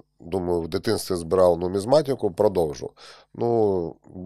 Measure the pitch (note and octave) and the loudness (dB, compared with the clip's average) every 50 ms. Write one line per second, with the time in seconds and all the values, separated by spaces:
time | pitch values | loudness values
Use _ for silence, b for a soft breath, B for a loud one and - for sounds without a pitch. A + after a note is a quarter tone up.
0 | _ _ _ _ - E2+ F2+ F#2+ F2 F2 F2 E2+ E2 D#2+ E2+ F#2+ - A#2 G#2 F2 | _ _ _ _ -10 -6 -4 -4 -2 0 -2 -2 -2 -4 -6 -4 -2 -2 -2 -2
1 | - - F#2+ F2 E2+ D#2+ F2+ F#2+ F#2 F2 E2+ E2 F2+ F2+ F#2+ G2+ G2 A#2+ C#3 D#3 | -2 -4 -6 -6 -2 0 4 6 6 6 4 2 0 -2 -2 -4 0 2 2 2
2 | D3 C3+ B2+ - - G2+ E2+ - G#2 G#2+ F#2+ F2+ E2 D2+ C#2 - - - B B | 2 0 -4 -2 -4 -4 0 0 0 2 2 2 0 -2 -4 -8 -12 -14 B B
3 | B B B B B B - - A#2 A#2 A#2 A2+ G#2+ G2+ F#2+ F2+ E2+ D#2 - - | B B B B B B -8 -4 -2 0 2 2 2 2 0 -2 -4 -6 -10 -14
4 | _ - - F#2 F2+ | _ -20 -16 -16 -16